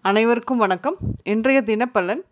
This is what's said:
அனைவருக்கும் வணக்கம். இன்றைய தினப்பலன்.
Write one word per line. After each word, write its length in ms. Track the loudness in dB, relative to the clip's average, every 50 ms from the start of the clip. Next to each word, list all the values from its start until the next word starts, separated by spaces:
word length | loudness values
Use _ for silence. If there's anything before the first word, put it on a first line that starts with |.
| _
அனைவருக்கும் 540 | 0 2 2 2 2 2 0 -2 -2 0
வணக்கம். 400 | 0 2 0 0 -2 -2 -6 -6 -4 -6 -8 -8 -6 -4
இன்றைய 380 | -2 -2 0 2 4 2 2
தினப்பலன். 600 | 2 2 0 0 -2 0 0 -2 -2 0 -4 -6 -8 _